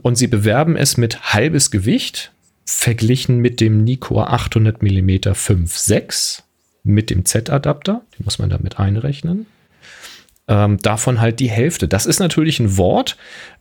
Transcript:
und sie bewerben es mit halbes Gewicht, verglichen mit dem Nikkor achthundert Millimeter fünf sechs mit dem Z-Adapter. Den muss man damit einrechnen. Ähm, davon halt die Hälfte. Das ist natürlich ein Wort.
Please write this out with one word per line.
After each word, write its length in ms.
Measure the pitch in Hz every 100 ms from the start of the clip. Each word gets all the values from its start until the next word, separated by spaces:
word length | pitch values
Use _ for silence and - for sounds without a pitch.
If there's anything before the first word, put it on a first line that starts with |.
und 120 | 123 123
sie 120 | 123
bewerben 500 | 110 104 120 165 -
es 180 | 139 -
mit 380 | 113 - -
halbes 380 | 107 147 147 -
Gewicht, 600 | 104 104 240 - - - _ _ _ -
verglichen 760 | - - 113 113 131 - 120
mit 220 | 120 120
dem 220 | 113 107
Nikkor 480 | 113 127 - 113 -
achthundert 520 | 120 - 113 110 -
Millimeter 500 | 101 95 95 95 98
fünf 420 | 92 - 92 85 -
sechs 680 | - - - - - - _ _ _ _
mit 260 | 101 104 -
dem 160 | 90 -
Z-Adapter. 800 | 117 - 139 147 147 - 233 _ -
Den 60 | 98
muss 120 | -
man 140 | 95
damit 260 | 90 92 -
einrechnen. 680 | 98 104 139 139 165 190 220 _ _ _ - - - - _ _ -
Ähm, 280 | 104 104 101
davon 380 | 107 110 127 117
halt 220 | 117 117
die 80 | 127
Hälfte. 400 | 107 147 - -
Das 160 | - -
ist 140 | 165
natürlich 420 | 175 - 160 -
ein 160 | 107 98
Wort. 400 | 90 233 262 - - - - -